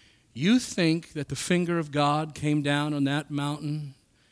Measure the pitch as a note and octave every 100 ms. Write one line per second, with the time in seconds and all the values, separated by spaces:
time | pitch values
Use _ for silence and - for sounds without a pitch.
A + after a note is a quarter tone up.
0 | _ _ _ A2+ E3+ B3 - - E3 D#3+
1 | - D#3 C#3 C3+ - F3+ E3+ E3+ D3+ C#3+
2 | D3 D3+ D#3 C3+ D3+ D3+ C#3+ C#3+ D3 D3
3 | C#3 C#3+ D3+ C#3+ C#3+ D3+ D3+ D3+ C#3+ -
4 | _ _ _